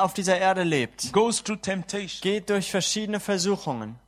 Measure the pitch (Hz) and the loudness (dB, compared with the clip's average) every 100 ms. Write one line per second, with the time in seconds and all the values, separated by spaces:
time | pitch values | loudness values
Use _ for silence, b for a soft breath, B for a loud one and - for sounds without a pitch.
0 | 185 - 185 180 190 185 175 147 117 - | 2 2 2 4 4 4 2 2 0 -4
1 | 127 180 233 - - 208 - 190 - 202 | 0 2 4 2 -4 -6 -4 -4 -4 -8
2 | 190 - 185 208 196 202 175 190 - 214 | -8 -4 -2 -2 0 0 0 -2 0 -2
3 | 214 208 - 196 180 190 160 120 107 120 | -2 -4 -2 0 0 -2 -2 -6 -6 -12